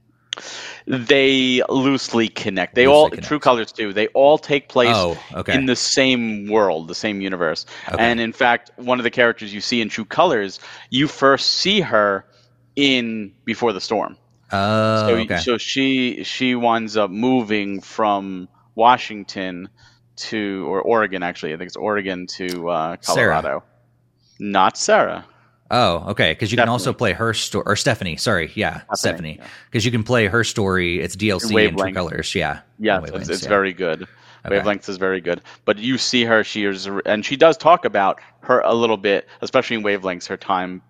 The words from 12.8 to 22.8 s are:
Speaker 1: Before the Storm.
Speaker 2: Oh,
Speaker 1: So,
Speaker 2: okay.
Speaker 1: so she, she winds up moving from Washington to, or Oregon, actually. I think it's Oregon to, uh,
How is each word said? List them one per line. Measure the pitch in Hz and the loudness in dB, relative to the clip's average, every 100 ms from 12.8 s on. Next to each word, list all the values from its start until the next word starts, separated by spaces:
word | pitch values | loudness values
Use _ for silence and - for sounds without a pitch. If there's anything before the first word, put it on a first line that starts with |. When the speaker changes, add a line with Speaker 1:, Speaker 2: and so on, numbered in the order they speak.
| 139 127 117 110 98 - | 0 2 -2 -6 -10 -10
Speaker 1:
Before | - 110 120 | -8 -2 -2
the | 92 | -2
Storm. | - 107 - - _ _ - | -2 -4 -4 -10 _ _ -6
Speaker 2:
Oh, | 98 101 110 110 110 110 | -2 2 2 2 2 2
Speaker 1:
So, | 117 | 0
Speaker 2:
okay. | 110 90 | 0 -2
Speaker 1:
so | 123 113 | -2 -2
she, | - 135 135 131 123 - | -2 -2 0 0 -2 -4
she | 98 - 127 123 | -8 -4 -2 0
winds | 120 113 110 107 | 0 0 -2 -2
up | 101 | -2
moving | 101 127 131 107 107 101 98 | 0 2 2 0 -2 -4 -8
from | - - 107 101 98 92 92 _ _ - | -8 -2 0 0 -4 -10 -14 _ _ 2
Washington | 117 123 - 107 95 104 95 90 95 _ _ _ _ - | 4 4 0 -12 -10 -8 -8 -8 -14 _ _ _ _ -18
to, | - 110 101 95 78 | -8 -4 -4 -4 -2
or | 95 | -2
Oregon, | - 113 104 92 | 2 2 2 -2
actually. | 87 87 80 | -6 -6 -8
I | 80 | -8
think | 90 | -10
it's | - | -6
Oregon | 104 104 95 90 87 | -4 -2 -4 -6 -8
to, | - 92 90 85 | -8 -6 -6 -4
uh, | 85 | -2